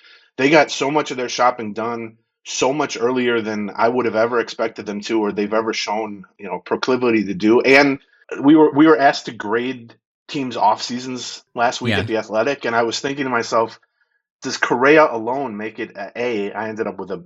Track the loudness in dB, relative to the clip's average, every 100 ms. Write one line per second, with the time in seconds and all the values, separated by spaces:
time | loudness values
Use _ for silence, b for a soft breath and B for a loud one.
0 | b b b -2 4 4 4 0 -2 0
1 | -2 -4 -6 0 0 0 -6 -6 -6 -6
2 | -10 -16 _ _ -12 -2 0 0 -4 -2
3 | -2 0 0 0 -2 -4 -6 0 0 2
4 | 0 0 0 0 -2 -4 -6 -6 -8 -8
5 | -2 0 0 -2 -2 -2 -2 -4 -4 -6
6 | -6 -10 -18 _ -10 -10 -4 -4 0 0
7 | 2 0 -2 0 4 4 6 6 6 2
8 | b b b 0 6 6 6 6 6 6
9 | 4 2 -4 -10 -4 -4 -4 -8 -14 -20
10 | _ _ -12 -8 -6 0 0 0 -4 -8
11 | -8 -10 -12 -14 _ -2 -2 0 -2 -2
12 | 0 -2 -2 -2 0 -2 -2 0 0 -2
13 | -6 -4 -2 -2 0 0 0 -4 _ _
14 | _ _ _ _ -10 -6 -2 2 6 6
15 | 6 2 -4 -4 -6 -8 -10 -8 -10 -10
16 | -12 -6 -4 -2 -4 -6 -8 -6 -6 -8
17 | -10 -10